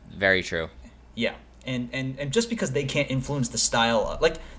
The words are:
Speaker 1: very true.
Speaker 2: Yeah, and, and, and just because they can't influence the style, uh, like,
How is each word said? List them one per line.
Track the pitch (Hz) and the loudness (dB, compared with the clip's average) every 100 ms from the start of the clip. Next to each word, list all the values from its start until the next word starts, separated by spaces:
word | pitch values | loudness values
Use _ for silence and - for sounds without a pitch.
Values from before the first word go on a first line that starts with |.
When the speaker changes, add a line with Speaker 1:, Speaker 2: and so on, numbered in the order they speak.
| - 82 | -14 2
Speaker 1:
very | 98 92 | 4 4
true. | 87 85 80 - - - - - | 2 -2 -4 -8 -20 -20 -14 -4
Speaker 2:
Yeah, | 113 - - - | -4 -4 -16 -14
and, | - 127 120 | -6 -6 -4
and, | 135 131 131 | -4 -6 -6
and | 143 | 0
just | 226 233 | 0 2
because | 233 135 | 0 -2
they | 131 | 0
can't | 139 151 139 | 0 0 0
influence | 135 - 143 117 | -2 -2 -2 -2
the | - | 2
style, | - 120 117 113 95 | 2 4 4 2 0
uh, | 76 | 2
like, | 165 - - | 0 0 -12